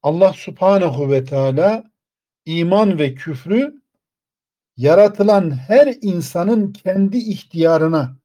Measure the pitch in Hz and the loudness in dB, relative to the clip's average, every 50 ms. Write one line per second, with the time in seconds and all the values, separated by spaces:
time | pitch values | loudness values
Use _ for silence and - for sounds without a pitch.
0 | - 143 160 175 190 190 - - - - 143 - 185 190 202 196 180 160 131 135 | -2 -4 0 2 0 0 0 -4 -16 -18 -8 -2 0 2 2 2 0 0 -2 -4
1 | 143 135 139 135 131 131 143 135 135 135 131 147 175 202 220 226 220 _ _ _ | -2 0 -2 -2 -2 -2 -4 -2 -2 0 0 2 0 0 0 -2 -8 _ _ _
2 | _ _ _ _ _ _ _ _ _ 160 160 170 170 170 190 208 220 202 180 156 | _ _ _ _ _ _ _ _ _ -8 -4 -2 0 0 2 2 2 2 0 0
3 | 151 135 127 131 - 160 147 127 - 160 202 240 277 294 285 _ _ _ _ _ | -2 -4 -4 -8 -12 -12 -12 -12 -6 -2 -2 -2 -2 -4 -8 _ _ _ _ _
4 | _ _ _ _ _ _ _ _ _ _ _ _ _ _ _ - 123 143 160 196 | _ _ _ _ _ _ _ _ _ _ _ _ _ _ _ -2 2 4 6 6
5 | 208 202 202 - 202 208 208 196 180 160 139 127 - - 214 269 294 285 240 - | 6 4 4 0 2 2 2 2 0 -2 -6 -8 -4 2 4 4 4 4 2 -4
6 | 226 202 180 175 - - - 175 175 202 233 220 202 196 196 - _ 185 185 196 | -6 -4 -4 -4 -6 -6 -4 -4 -2 0 0 0 -2 -4 -8 -8 _ -4 0 0
7 | 196 196 202 247 233 220 196 - - _ - 165 160 160 165 160 160 160 160 156 | 0 0 0 -4 -4 -4 -8 -10 -10 _ -4 0 2 2 2 2 2 0 0 -2
8 | 135 127 131 _ | -4 -4 -10 _